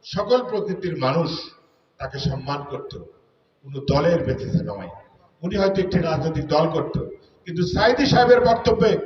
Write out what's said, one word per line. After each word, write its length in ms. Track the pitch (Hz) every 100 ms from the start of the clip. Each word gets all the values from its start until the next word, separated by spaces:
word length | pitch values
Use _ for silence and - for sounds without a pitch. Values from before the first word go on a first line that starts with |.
| - 180
সকল 240 | 214 247 247
প্রকৃতির 460 | 214 180 185 180 160 127
মানুষ 240 | 156 151 - - _ _ _ _ _
তাকে 180 | 135 135 143
সম্মান 300 | 131 135 143 -
করত, 220 | - - - - _ _ _ _ _
কোনো 160 | 135 139 -
দলের 280 | 139 160 170 127
বেসিসে 340 | 131 - - -
নয়। 220 | 101 90 - - _ _ _
উনি 120 | 175 202
হয়তো 180 | 196 190 180
একটি 120 | 175
রাজনৈতিক 460 | 160 156 156 151 - 151
দল 100 | 165 123
করত, 200 | 110 - - - _ _
কিন্তু 200 | - 170 180
সাইদি 320 | - 220 247 277
সাহেবের 300 | 247 247 247 247
বক্তব্যে 420 | 226 - 220 220 165